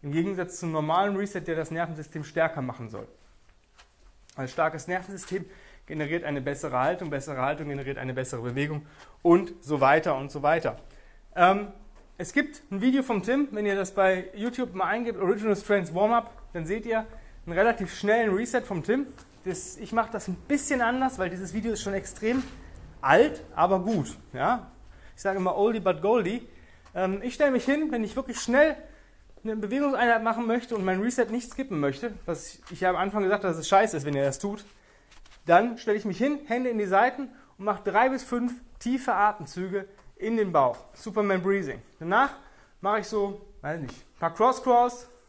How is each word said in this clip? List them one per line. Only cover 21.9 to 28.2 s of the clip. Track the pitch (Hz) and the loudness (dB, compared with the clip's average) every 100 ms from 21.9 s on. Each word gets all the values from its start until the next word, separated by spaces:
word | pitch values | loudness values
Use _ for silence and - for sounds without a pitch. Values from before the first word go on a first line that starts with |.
extrem | 196 185 - 220 254 247 - - - - - | -4 -6 -4 -2 -2 -4 -12 -18 -18 -20 -4
alt, | 131 160 285 - - - | 6 8 6 2 -10 0
aber | 175 190 | 2 2
gut. | 180 214 139 - - | 2 0 -2 -8 -14
Ja? | 127 147 233 - - - - - - | -2 0 0 -4 -20 -20 -20 -20 -6
Ich | |
sage | 196 196 | -2 0
immer | 185 - | 0 2
Oldie | 208 226 | 2 2
but | 185 165 | 0 0
Goldie. | 190 240 185 233 - - - - - | 2 2 2 -4 -8 -20 -20 -20 -14
Ähm, | - 185 196 | -4 -2 -2
ich | 233 | -6
stelle | - 294 | 0 2
mich | 254 254 | 2 2
hin, | 285 311 | 0 0
wenn | 247 | -2
ich | 214 | -4
wirklich | - | -4